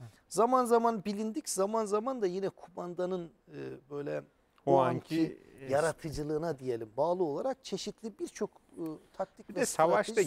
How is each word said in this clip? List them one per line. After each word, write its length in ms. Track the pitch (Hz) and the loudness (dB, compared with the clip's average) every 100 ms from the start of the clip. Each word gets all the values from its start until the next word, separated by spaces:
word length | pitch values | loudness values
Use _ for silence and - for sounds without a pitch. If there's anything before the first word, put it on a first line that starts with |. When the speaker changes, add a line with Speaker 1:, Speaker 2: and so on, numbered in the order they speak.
| 120 _ _ | -18 _ _
Speaker 1:
zaman 360 | 175 240 254 | 2 4 4
zaman 400 | 240 233 233 226 | 6 4 4 0
bilindik, 440 | 208 202 220 220 - | -4 -4 -4 -6 -6
zaman 360 | 190 202 226 | -2 0 0
zaman 380 | 208 214 240 262 | 0 0 -2 -2
da 40 | 190 | -2
yine 220 | 185 190 | -2 -4
kumandanın, 800 | - - - 175 170 180 185 165 _ _ | -6 -18 -10 -10 -4 -4 -4 -6 _ _
e, 420 | 143 131 131 - | -12 -12 -12 -12
böyle 320 | 143 147 151 143 _ _ _ 139 | -8 -6 -6 -8 _ _ _ 4
Speaker 2:
O 60 | |
Speaker 1:
o 40 | 139 | 6
Speaker 2:
anki, 360 | 127 127 - 160 | 6 0 -2 0
Speaker 1:
anki 180 | 160 - - - | 0 -2 -18 -16
Speaker 2:
e, 120 | 135 | 0
Speaker 1:
yaratıcılığına 840 | 135 160 - 160 143 151 151 170 135 | 2 2 -2 -8 -6 -2 -2 -2 -4
diyelim 300 | 127 117 110 117 | -4 -4 -4 0
bağlı 280 | 160 185 | 0 2
olarak 400 | 160 151 254 254 | 0 0 -4 -6
çeşitli 540 | - 190 208 - 220 - | -8 -8 -8 -10 -12 -8
birçok, 320 | 349 - - | -10 -6 -6
e, 320 | _ _ - 160 151 _ | _ _ -10 -10 -10 _
taktik 360 | - 190 - - | -8 -8 -8 -10
Speaker 2:
Bir 60 | 185 | -2
Speaker 1:
ve 40 | |
Speaker 2:
de 60 | - | -2
savaşta 460 | - 165 202 202 | 4 6 6 2
Speaker 1:
strateji 120 | 226 | 0